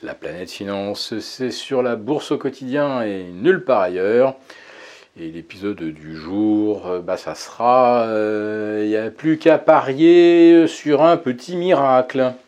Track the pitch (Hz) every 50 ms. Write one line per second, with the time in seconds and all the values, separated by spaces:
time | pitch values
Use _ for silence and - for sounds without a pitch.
0 | - 101 - _ - - 78 87 92 87 - - 104 98 101 98 98 101 101 -
1 | - - - 107 104 - - - 131 123 107 - - - 139 127 123 123 117 110
2 | 104 107 151 147 - - 151 143 - 139 131 - 135 127 127 147 147 143 135 127
3 | 117 107 101 95 92 90 87 90 104 160 190 180 - - 127 110 95 90 90 90
4 | 92 98 110 120 131 135 131 - _ _ - - - - - - - - - -
5 | - _ _ - 82 80 80 85 82 _ - 92 95 101 104 92 85 80 78 76
6 | 76 78 80 78 78 82 92 104 107 107 107 107 107 107 104 98 90 90 90 90
7 | 87 85 92 87 - - - - - - - - 113 120 123 127 127 120 120 120
8 | 113 113 113 107 107 107 107 107 104 107 107 107 107 107 107 107 107 107 107 107
9 | 107 113 110 - - 160 160 156 - 160 156 147 - - 160 147 131 131 135 135
10 | 160 165 170 175 170 170 170 170 170 170 170 165 165 156 160 - - 147 147 135
11 | 151 165 170 165 165 - 127 120 - - 175 180 170 185 180 143 139 135 131 127
12 | 127 127 - 135 131 127 123 - _